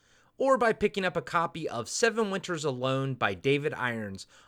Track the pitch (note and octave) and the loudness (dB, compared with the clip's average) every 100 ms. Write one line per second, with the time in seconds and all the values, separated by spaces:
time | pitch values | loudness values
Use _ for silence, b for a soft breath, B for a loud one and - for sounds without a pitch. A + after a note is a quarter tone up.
0 | b b b - C4 C4 A#3 - G3+ G3+ | b b b 0 4 6 4 2 0 0
1 | F#3 E3+ - E3+ E3 E3 D3+ A#2 A2 - | -2 -2 -2 0 0 -4 -6 -4 -4 0
2 | A#3 G#3+ G#3 F#3+ - E3 D3 B2+ C3 C3 | 2 2 0 -2 -4 -4 -2 -2 0 0
3 | C3+ B2+ G#2+ F#2 C3+ C#3+ D3 - B2 A#2 | -2 0 0 2 2 2 0 -2 -4 -4
4 | G#2 F#2+ - b | -6 -10 -14 b